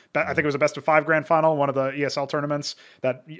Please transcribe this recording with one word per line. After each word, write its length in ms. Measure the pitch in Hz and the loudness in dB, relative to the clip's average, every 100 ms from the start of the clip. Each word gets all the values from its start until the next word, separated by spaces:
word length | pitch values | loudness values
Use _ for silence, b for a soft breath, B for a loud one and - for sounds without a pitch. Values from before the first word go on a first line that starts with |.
| b | b
I 200 | 147 143 | -4 -2
think 40 | 139 | -2
it 60 | |
was 100 | 147 | 0
a 40 | 139 | 2
best 180 | 151 - | 0 0
of 60 | |
five 220 | - 156 | 2 4
grand 200 | 151 156 | 4 2
final, 320 | 151 160 160 151 | 2 2 4 2
one 120 | 139 | 0
of 60 | |
the 180 | 135 135 | 0 -2
E 100 | 139 | -2
S 100 | 139 | -4
L 120 | 147 139 | -4 -4
tournaments 480 | 151 147 147 143 b b b | -4 -2 -4 -6 b b b
that 240 | 131 123 - | -4 -4 -10